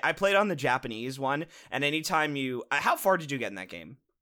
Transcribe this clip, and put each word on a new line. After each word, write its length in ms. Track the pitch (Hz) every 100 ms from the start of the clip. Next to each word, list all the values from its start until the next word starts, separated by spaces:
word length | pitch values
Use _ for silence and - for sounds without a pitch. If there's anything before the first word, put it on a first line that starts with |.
I 80 | 151
played 240 | 160 196 196
on 100 | 208
the 60 |
Japanese 640 | 160 131 127 123 110 123 131
one, 280 | 131 143 165 - -
and 100 | 131
anytime 540 | 143 156 151 160 151 143
you, 260 | 131 123 -
uh, 60 | 143
how 180 | 233
far 220 | - 196 185
did 160 | 151
you 60 | 139
get 100 | 107
in 80 | 98
that 120 | 92
game? 280 | 87 80 - _ _